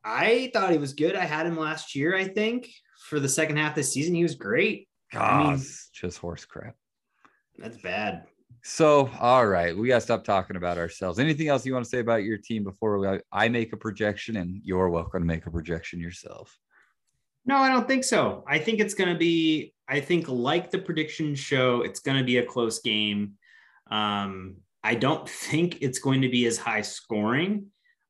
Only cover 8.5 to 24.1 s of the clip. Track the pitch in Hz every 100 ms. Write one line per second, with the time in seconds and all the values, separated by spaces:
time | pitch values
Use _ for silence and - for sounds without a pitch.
8.5 | - - - 156 147 131 - 120 127 113
9.5 | 90 87 87 120 123 113 113 - 98 92
10.5 | 92 87 87 85 - 92 90 147 147 156
11.5 | 135 131 127 117 127 117 113 101 107 -
12.5 | 113 98 98 110 101 98 95 - 98 113
13.5 | 120 113 - 110 95 107 104 - 110 87
14.5 | 95 - 92 92 85 80 92 85 82 85
15.5 | 82 78 80 - 90 85 87 - - -
16.5 | _ _ _ _ _ _ _ _ _ -
17.5 | 277 262 254 262 269 254 196 113 - -
18.5 | 151 185 214 196 - 185 165 170 165 160
19.5 | 156 - _ - 143 139 175 156 127 127
20.5 | 170 175 196 - 156 151 - 156 139 -
21.5 | 135 127 120 120 - 139 135 127 123 117
22.5 | 127 113 110 120 107 104 104 104 101 _
23.5 | - _ _ _ 107 104